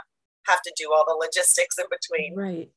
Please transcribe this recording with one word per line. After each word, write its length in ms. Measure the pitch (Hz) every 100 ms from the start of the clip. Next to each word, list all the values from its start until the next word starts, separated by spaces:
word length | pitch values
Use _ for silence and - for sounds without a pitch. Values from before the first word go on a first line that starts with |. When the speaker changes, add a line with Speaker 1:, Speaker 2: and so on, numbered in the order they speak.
| - _ _ _ -
Speaker 1:
have 140 | 180
to 100 | 175 -
do 160 | 156
all 100 | 156 151
the 60 | 160
logistics 640 | 160 175 180 175 175 -
in 60 | -
between. 460 | 175 - 165 165 185
Speaker 2:
Right. 340 | 196 165 -